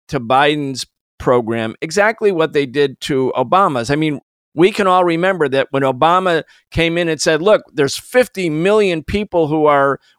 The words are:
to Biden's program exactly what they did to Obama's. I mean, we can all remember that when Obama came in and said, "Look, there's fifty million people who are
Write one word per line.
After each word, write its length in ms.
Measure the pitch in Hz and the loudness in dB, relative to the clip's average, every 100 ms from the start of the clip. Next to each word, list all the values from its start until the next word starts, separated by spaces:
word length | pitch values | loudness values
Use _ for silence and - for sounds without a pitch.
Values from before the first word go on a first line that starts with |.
| - | -10
to 120 | 147 | -8
Biden's 640 | 117 127 147 151 139 127 - _ _ - | -2 0 2 0 -4 -8 -12 _ _ -8
program 560 | - 123 113 113 110 - | 0 0 0 -4 -6 -8
exactly 500 | 160 170 208 220 208 | -6 0 0 0 0
what 220 | 170 160 | 0 0
they 120 | 143 | -2
did 360 | 139 135 139 127 | -2 0 -2 -2
to 320 | - 139 131 - | -4 -2 -2 -2
Obama's. 540 | 127 180 196 131 117 | 0 2 2 0 -2
I 60 | 151 | -2
mean, 240 | 156 143 - _ _ | -2 -4 -10 _ _
we 160 | - 180 | 2 2
can 160 | 214 196 | 2 2
all 180 | 185 | 2
remember 440 | 175 165 185 185 143 | 2 0 0 0 0
that 200 | 135 131 | 0 -2
when 120 | 135 | -2
Obama 640 | 135 127 156 180 185 165 - _ _ | -2 0 2 2 2 -2 -4 _ _
came 260 | - 165 170 | -2 -2 0
in 120 | 170 | -2
and 120 | 156 | -2
said, 220 | - 156 | 0 0
"Look, 200 | 170 202 - | 2 0 0
there's 240 | 135 139 - | -2 -2 -2
fifty 520 | - 247 247 - 180 | -4 0 0 -2 -4
million 520 | 151 175 214 202 165 | -2 0 2 0 -2
people 460 | 139 202 208 175 156 | -4 -6 -2 -2 0
who 180 | 156 151 | 2 2
are 320 | 143 139 131 _ | 4 2 -2 _